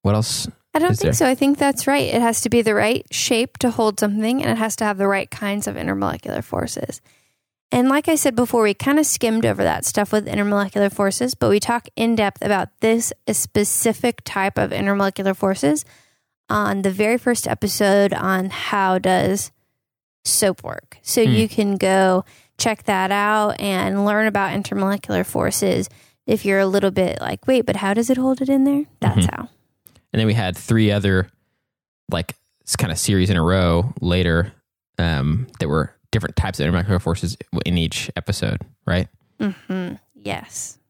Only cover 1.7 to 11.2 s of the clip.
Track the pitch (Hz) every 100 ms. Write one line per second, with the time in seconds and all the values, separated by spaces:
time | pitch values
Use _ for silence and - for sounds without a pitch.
1.7 | 269 - 277 - - 233 226 226 240 220
2.7 | 208 214 254 - - - 233 254 - 247
3.7 | 226 220 202 208 208 220 262 - 226 220
4.7 | - 214 190 196 196 - - 202 202 214
5.7 | 196 85 98 - - - - - - -
6.7 | - - - _ _ _ _ _ _ _
7.7 | 247 254 285 302 311 285 233 247 240 214
8.7 | 196 269 294 302 - 233 220 226 196 196
9.7 | - - - 202 214 208 208 202 202 196
10.7 | 208 202 202 196 -